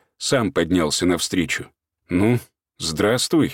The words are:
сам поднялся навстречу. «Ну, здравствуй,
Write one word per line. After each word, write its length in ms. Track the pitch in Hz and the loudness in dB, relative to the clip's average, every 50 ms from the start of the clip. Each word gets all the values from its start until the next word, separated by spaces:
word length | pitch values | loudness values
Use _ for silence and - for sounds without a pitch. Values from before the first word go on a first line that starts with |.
| _ _ _ - | _ _ _ -8
сам 340 | - - 143 127 113 92 | -4 0 0 0 0 0
поднялся 540 | - 90 85 80 92 90 82 76 - - 90 | 0 0 0 2 2 2 2 0 0 0 2
навстречу. 640 | 90 87 82 - - 98 92 80 - - - 78 - _ _ _ _ _ _ _ - | 2 0 0 -2 -2 0 -2 0 -2 -4 -8 -8 -12 _ _ _ _ _ _ _ -4
«Ну, 320 | 90 90 101 117 123 117 - _ _ _ _ _ _ - | -2 0 2 2 2 0 -2 _ _ _ _ _ _ -10
здравствуй, 760 | 82 80 80 - 98 104 120 123 - - 180 156 123 - | -8 -6 -2 0 0 2 2 0 0 0 2 2 2 0